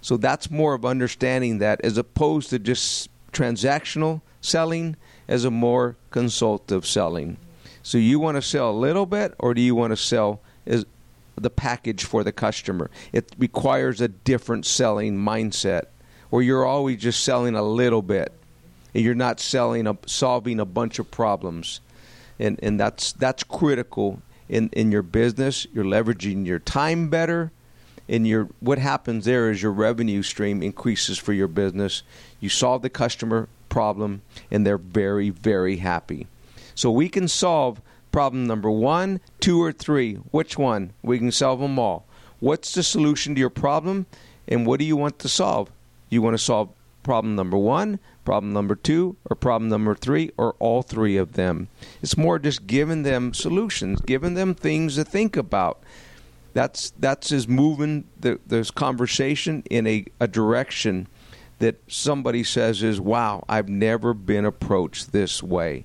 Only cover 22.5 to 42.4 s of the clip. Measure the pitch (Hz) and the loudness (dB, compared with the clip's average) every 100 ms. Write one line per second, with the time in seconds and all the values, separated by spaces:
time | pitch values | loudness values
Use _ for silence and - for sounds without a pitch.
22.5 | 101 107 104 101 - - - 131 131 - | -2 -2 0 -2 -2 -8 -2 -2 -2 -8
23.5 | - 151 139 120 - 101 95 - - - | 0 0 0 -2 -4 -4 -4 -16 -20 -4
24.5 | 107 113 - 110 104 87 104 120 113 135 | -2 0 2 2 2 2 2 2 2 -2
25.5 | 135 - 117 95 107 113 101 95 98 92 | -2 -8 -4 0 0 0 -2 -2 -2 -2
26.5 | 87 - 139 151 170 165 165 165 170 160 | -4 -2 -2 0 0 0 0 0 0 -4
27.5 | _ - - - - - 113 113 110 107 | _ -20 -20 -20 -20 -4 0 2 2 0
28.5 | - 120 139 139 139 - 113 101 123 113 | -4 0 2 2 -2 -2 -2 2 2 2
29.5 | 104 104 98 107 117 117 101 98 - 104 | 2 0 2 2 2 0 0 -2 -2 -2
30.5 | 101 87 - 123 104 - 92 - 101 95 | -2 -4 -4 -2 -2 -2 -4 -2 0 0
31.5 | 82 98 95 98 - - - - - 101 | 0 -2 0 -4 -4 -10 -20 -20 -10 -4
32.5 | - 127 127 123 - 120 - 113 113 110 | 0 2 2 -2 -2 -2 -2 -2 -2 -2
33.5 | - - 120 107 101 107 98 - - - | -14 -4 0 0 0 -4 -6 -12 -20 -4
34.5 | 104 104 101 90 90 98 101 101 87 110 | 2 2 2 0 0 0 0 -2 -2 0
35.5 | 101 92 95 92 87 - 82 - - - | 2 2 0 -2 -2 -4 -12 -12 -18 -20
36.5 | - - - 123 117 175 196 180 - 180 | -20 -18 -2 2 4 2 0 -2 0 2
37.5 | 160 131 113 - - - 160 139 127 120 | 2 0 -4 -18 -20 -4 0 0 0 -2
38.5 | 110 104 110 123 165 190 190 - - - | 0 0 2 2 2 0 -4 -8 -2 2
39.5 | 170 165 - - 147 120 101 - 156 160 | 4 2 -2 0 0 0 -4 -4 -2 -2
40.5 | - 170 107 95 - - 127 120 - 135 | 0 0 0 -4 -8 -2 0 0 2 0
41.5 | 131 139 135 110 85 - - - - | 0 -2 0 0 -2 -8 -20 -20 -2